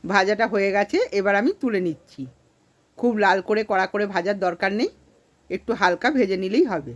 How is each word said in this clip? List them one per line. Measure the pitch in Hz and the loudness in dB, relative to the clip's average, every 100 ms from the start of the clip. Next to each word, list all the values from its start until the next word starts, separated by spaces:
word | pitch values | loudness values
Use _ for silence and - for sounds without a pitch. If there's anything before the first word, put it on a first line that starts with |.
ভাজাটা | - 196 190 208 226 | 2 2 2 2 0
হয়ে | 208 196 | 0 0
গেছে, | 196 208 359 508 202 | 0 0 0 0 0
এবার | 196 202 | 2 2
আমি | 247 415 | 2 0
তুলে | 262 202 | -2 0
নিচ্ছি। | 180 156 _ - 131 _ _ _ _ _ _ - | -2 -6 _ -16 -16 _ _ _ _ _ _ -2
খুব | 240 214 | -2 2
লাল | 196 190 | 2 2
করে | 185 208 | 0 -2
কড়া | 214 190 190 | 0 0 0
করে | 202 202 | -2 -2
ভাজার | 185 180 202 | -2 -2 -2
দরকার | 180 175 196 202 | -2 -2 -2 0
নেই, | 370 - _ _ _ _ _ | -4 -6 _ _ _ _ _
একটু | 180 - | -10 -4
হালকা | 226 185 175 247 | 0 2 2 0
ভেজে | 285 208 190 | 2 0 0
নিলেই | 190 233 330 | 0 2 2
হবে। | 175 - | 0 -6